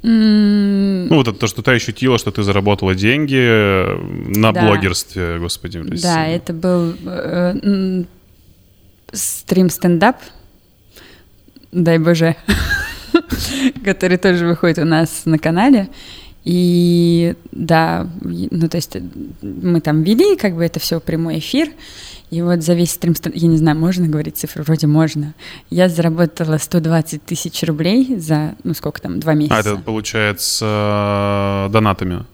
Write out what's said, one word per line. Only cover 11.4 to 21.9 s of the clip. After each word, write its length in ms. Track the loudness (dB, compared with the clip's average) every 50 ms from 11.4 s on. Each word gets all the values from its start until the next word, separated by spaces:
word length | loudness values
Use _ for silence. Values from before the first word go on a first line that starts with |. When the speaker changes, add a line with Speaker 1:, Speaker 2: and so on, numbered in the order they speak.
| _ -20 _ -20 -20 _ -2
Speaker 1:
дай 260 | 0 2 4 4 4
боже, 380 | 4 4 4 4 2 0 0 -2 -2 -2 -2 -2 0 -2 -2 -4 -4 -8 -10 -14 -16 0 0
<laughs> 720 | 0 0 0 -6 -6 -6 -6 -4 -2 -2 -2 -2 -2 -2
который 340 | -2 -2 0 0 0 0 2
тоже 280 | 2 2 2 2 2
выходит 320 | 0 0 2 2 0 0 0
у 60 | 0
нас 380 | 2 2 2 2 0 -4 -6 -2
на 140 | 0 0 0
канале. 500 | 0 0 0 2 4 4 4 4 2 -2 -10 -20 -20 -20 -20 -20 -20 -20 -20 -14 -6
И 880 | -2 0 2 2 4 4 4 4 4 4 4 4 4 4 4 2 0 -2 -4 -12 -16 -10
да, 540 | -8 -2 2 2 2 2 2 -2 -4 -4 -6 -10 -10 -8
и, 240 | -8 -6 -6 -6 -4
ну, 180 | -2 -2 -2 0
то 80 | -2
есть, 200 | -4 -6 -6 -10
э, 60 | -12 -12 -12 -12 -14 -14 -14 -14 -14 -12
мы 380 | -12 -10 -4 -2 2 2 2
там 220 | 2 2 2 2 4
вели, 340 | 2 4 4 4 4 4
как 180 | 2 0 -2 -2
бы, 100 | 0 -2
это 140 | -2 -2 -4
всё 200 | -6 -4 -4 -4
прямой 380 | -4 -4 -4 -4 -2 -4 -4 -6
эфир. 280 | -6 -2 -2 -2 -2 -2 -4 -16 -20 -20